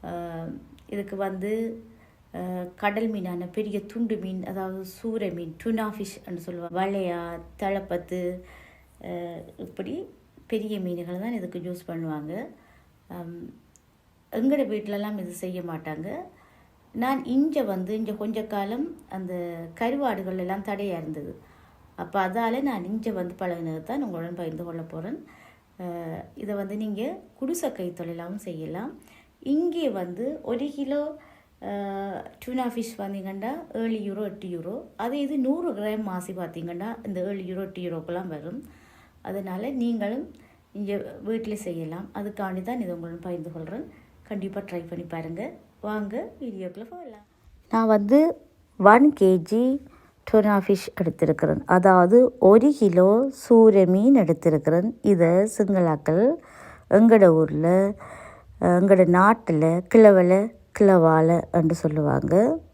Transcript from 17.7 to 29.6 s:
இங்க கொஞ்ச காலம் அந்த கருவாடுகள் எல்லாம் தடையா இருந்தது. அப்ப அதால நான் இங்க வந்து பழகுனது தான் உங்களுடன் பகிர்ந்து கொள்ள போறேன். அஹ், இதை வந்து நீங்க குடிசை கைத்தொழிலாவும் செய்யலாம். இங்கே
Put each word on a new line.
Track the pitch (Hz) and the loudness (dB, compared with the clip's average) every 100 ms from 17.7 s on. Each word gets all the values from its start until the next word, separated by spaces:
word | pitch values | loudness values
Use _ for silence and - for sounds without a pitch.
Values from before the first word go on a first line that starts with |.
| 190 185 220 | -4 -6 -6
இங்க | 220 | -6
கொஞ்ச | 214 214 220 | -6 -6 -8
காலம் | 220 208 196 240 330 320 - | -6 -6 -6 -6 -8 -10 -14
அந்த | 190 185 180 175 170 165 165 | -12 -10 -10 -10 -12 -14 -6
கருவாடுகள் | 233 277 277 196 185 185 | -4 -2 -4 -4 -8 -8
எல்லாம் | 180 190 | -6 -8
தடையா | 196 196 202 170 | -8 -8 -8 -8
இருந்தது. | 156 151 139 - _ _ _ _ _ - | -10 -12 -14 -18 _ _ _ _ _ -14
அப்ப | 170 196 | -8 -4
அதால | 185 196 233 233 | -4 -4 -4 -4
நான் | 277 226 175 | -4 -6 -8
இங்க | 220 226 | -8 -6
வந்து | 190 175 175 | -8 -8 -8
பழகுனது | 185 170 165 160 | -8 -8 -8 -10
தான் | 156 269 | -8 -8
உங்களுடன் | 254 170 170 175 | -8 -8 -10 -10
பகிர்ந்து | 170 160 | -10 -10
கொள்ள | 170 165 | -12 -12
போறேன். | 165 160 175 320 - _ _ _ _ _ | -12 -12 -12 -12 -16 _ _ _ _ _
அஹ், | 180 170 165 165 - - | -12 -12 -12 -12 -14 -16
இதை | 202 202 | -10 -8
வந்து | 196 214 | -8 -8
நீங்க | 214 202 254 359 - _ | -8 -6 -8 -10 -18 _
குடிசை | 262 339 277 | -8 -6 -6
கைத்தொழிலாவும் | - 180 175 170 170 170 202 | -8 -10 -10 -12 -12 -12 -12
செய்யலாம். | 196 160 156 170 254 - _ _ _ _ | -12 -12 -10 -10 -12 -14 _ _ _ _
இங்கே | - 294 | -4 -2